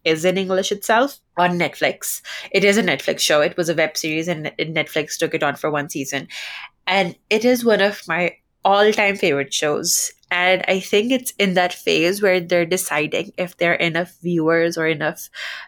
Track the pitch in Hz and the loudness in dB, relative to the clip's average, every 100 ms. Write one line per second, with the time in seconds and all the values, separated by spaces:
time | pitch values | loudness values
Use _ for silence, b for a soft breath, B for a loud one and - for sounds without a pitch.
0 | - 160 175 185 185 190 196 202 - 226 | -2 0 2 0 0 0 -2 -4 0 2
1 | 277 - _ - 180 175 156 - 143 - | 2 -4 _ 0 0 2 -2 0 -2 -2
2 | - - B B B 196 202 202 185 139 | -8 -8 B B B 2 4 4 2 0
3 | - - - 151 160 175 165 160 156 - | -2 -2 2 4 2 0 -2 0 0 -2
4 | 165 156 165 160 151 - 156 160 147 160 | -4 -4 -2 -4 -6 -6 -4 -4 -4 -4
5 | 151 - 160 156 151 139 160 147 143 156 | -4 -4 -2 0 -2 -2 -4 -4 -4 -8
6 | 139 139 170 B B B B _ - 190 | -6 -8 -8 B B B B _ -2 0
7 | 180 - - 214 240 247 233 208 208 202 | 0 -4 -2 2 2 2 4 4 2 -2
8 | - 165 175 - _ _ 190 202 208 214 | -6 -2 -2 -6 _ _ 2 6 4 4
9 | 208 202 190 139 139 - 151 151 175 - | 2 2 0 0 -2 -2 -2 -2 -2 -2
10 | - - - 180 180 185 - 190 185 202 | -4 -8 -6 0 2 2 2 -2 2 0
11 | 233 254 247 - 196 180 180 - - 160 | 2 0 -2 -2 0 2 0 0 0 2
12 | 165 202 202 185 175 175 170 185 - 151 | 2 2 2 2 2 0 2 -2 -2 -2
13 | 151 175 170 - 180 - 170 170 170 165 | -2 -4 -6 -8 -8 -2 0 2 0 -2
14 | 175 _ 170 175 156 165 170 165 160 156 | -4 _ -2 0 2 2 2 0 -2 0
15 | 156 - - B B B | -4 -6 -14 B B B